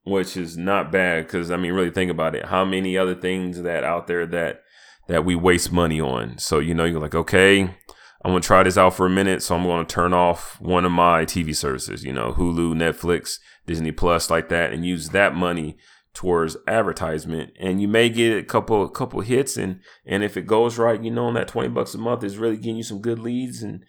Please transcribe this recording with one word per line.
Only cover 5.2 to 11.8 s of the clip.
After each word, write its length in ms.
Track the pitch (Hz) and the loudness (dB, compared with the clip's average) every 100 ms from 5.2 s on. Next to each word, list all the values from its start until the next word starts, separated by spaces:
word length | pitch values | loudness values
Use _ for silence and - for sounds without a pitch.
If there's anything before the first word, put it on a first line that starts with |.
| 85 | 2
we 100 | 87 | 2
waste 360 | 90 87 - | 4 4 2
money 280 | 87 85 78 | 2 2 0
on? 380 | 71 62 57 60 | -2 -4 -6 -8
So, 220 | - 78 | -2 0
you 140 | 80 | 0
know, 120 | 82 85 | 0 0
you're 160 | 80 | 0
like, 140 | 76 82 | -2 -4
"Okay, 460 | 82 95 95 98 | 2 6 8 6
I'm 680 | 92 - - - - _ 90 | 4 -4 -20 -20 -20 _ 0
gonna 80 | 90 | 0
try 240 | - 92 | 6 6
this 140 | 95 95 | 6 6
out 160 | 92 | 4
for 140 | - 92 | 4 2
a 20 | |
minute. 320 | 92 98 92 | 2 2 0
So 140 | - 87 | -2 -2
I'm 100 | 90 | 0
gonna 200 | 85 82 | -2 -2
turn 280 | - 87 | 0 2
off 480 | 90 87 87 - - | 4 4 2 -6 -10
one 240 | 87 90 90 | 0 2 2
of 60 | |
my 340 | 87 87 82 80 | 4 6 4 2
T 160 | 90 | -2
V 120 | 78 | -4
services, 500 | 73 71 65 | -4 -4 -6